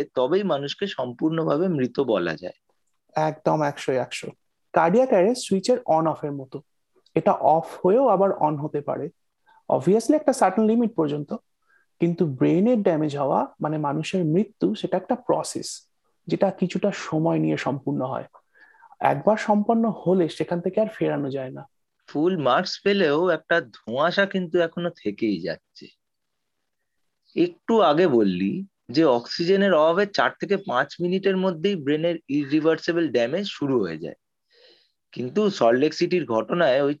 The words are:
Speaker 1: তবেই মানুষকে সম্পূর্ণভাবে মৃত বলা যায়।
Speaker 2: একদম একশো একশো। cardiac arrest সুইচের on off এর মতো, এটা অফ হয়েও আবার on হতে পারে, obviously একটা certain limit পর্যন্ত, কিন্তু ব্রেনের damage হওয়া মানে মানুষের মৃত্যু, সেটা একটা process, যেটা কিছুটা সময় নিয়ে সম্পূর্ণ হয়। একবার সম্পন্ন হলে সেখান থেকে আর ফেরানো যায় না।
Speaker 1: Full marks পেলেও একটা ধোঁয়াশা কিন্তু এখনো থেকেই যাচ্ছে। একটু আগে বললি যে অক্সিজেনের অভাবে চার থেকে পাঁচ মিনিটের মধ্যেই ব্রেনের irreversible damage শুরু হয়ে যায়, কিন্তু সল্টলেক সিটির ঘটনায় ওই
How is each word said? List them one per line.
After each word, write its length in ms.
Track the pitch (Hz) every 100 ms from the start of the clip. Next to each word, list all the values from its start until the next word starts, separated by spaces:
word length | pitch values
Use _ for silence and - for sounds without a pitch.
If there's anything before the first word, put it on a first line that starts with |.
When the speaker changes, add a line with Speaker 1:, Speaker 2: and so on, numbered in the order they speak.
| 143
Speaker 1:
তবেই 300 | - 127 185
মানুষকে 400 | 202 143 143 - 196
সম্পূর্ণভাবে 800 | - 127 - 160 165 156 147 185
মৃত 280 | 151 127 -
বলা 300 | 131 104 87 78
যায়। 220 | 90 - _ _ _ _ _
Speaker 2:
একদম 440 | - 156 151 - 156
একশো 280 | 147 143 - 131
একশো। 240 | 127 - - - _ _ _
cardiac 360 | 175 165 208 262
arrest 300 | 214 190 254
সুইচের 340 | - 190 190 247 -
on 160 | 160 160
off 160 | 143
এর 100 | 151 143
মতো, 180 | 131 139 - _ _ _ _ -
এটা 160 | 202 - 135
অফ 160 | 160 165 -
হয়েও 240 | 180 220 269
আবার 220 | 190 196 -
on 140 | 151 151
হতে 240 | 151 147
পারে, 260 | 143 135 147 - _ _ _ _ -
obviously 460 | 135 127 214 - 302
একটা 160 | 302
certain 320 | 247 190 185 214
limit 260 | 226 233
পর্যন্ত, 360 | - 151 147 147 226 _ _ _ _ _ -
কিন্তু 220 | 170 170 170 131
ব্রেনের 420 | 147 160 214 247
damage 300 | 196 156 156 139
হওয়া 240 | 139 185 262 -
মানে 160 | 151 156
মানুষের 440 | 147 151 160 190
মৃত্যু, 420 | 160 165 214 _ 175
সেটা 220 | 214 - 190
একটা 200 | - 254
process, 440 | - 156 151 - - - _ _ _ _ -
যেটা 200 | 165 196
কিছুটা 400 | - 180 185 202 -
সময় 380 | - 156 165 165
নিয়ে 180 | 156 147
সম্পূর্ণ 420 | - 139 - 143 131
হয়। 200 | 131 - _ _ _ - _ - -
একবার 360 | - 143 165 214
সম্পন্ন 460 | - 208 208 226 226 -
হলে 300 | 170 190 160
সেখান 300 | - - 175
থেকে 180 | 180 185
আর 100 | 214
ফেরানো 340 | - 160 151 143
যায় 220 | 135 131
না। 100 | 139 139 _ _ _ -
Speaker 1:
Full 240 | 143 170 185
marks 360 | 131 139 180 -
পেলেও 360 | 196 202 160 147 180
একটা 260 | 156 - 170 131
ধোঁয়াশা 540 | - - 120 160 185 196
কিন্তু 300 | 190 175 175
এখনো 320 | 165 175 175 165
থেকেই 420 | 208 202 110 92
যাচ্ছে। 460 | 85 80 _ - - _ _ _ _ _ _ _ _ _ _ _ _ _ _ -
একটু 380 | 175 - - 226
আগে 240 | 175 147 180
বললি 440 | 120 101 90 98 170 196 _ -
যে 120 | 123 160 120
অক্সিজেনের 560 | 120 - 170 196 202
অভাবে 300 | 165 156 170 202 -
চার 140 | 123 -
থেকে 180 | 165 98 -
পাঁচ 220 | 123 139 -
মিনিটের 360 | 175 190 190 190
মধ্যেই 400 | 185 160 196 196
ব্রেনের 400 | 135 151 165 165 -
irreversible 720 | 143 139 151 156 160 - 170 160
damage 340 | 120 117 165 202
শুরু 300 | - 139 127
হয়ে 220 | 90 80
যায়, 140 | 82 - _ _ _ _ _ _ _ _ _
কিন্তু 280 | - 123 202 214
সল্টলেক 420 | 196 117 123 151
সিটির 300 | - 175 180 -
ঘটনায় 540 | 113 110 175 160 127
ওই 120 | 143 147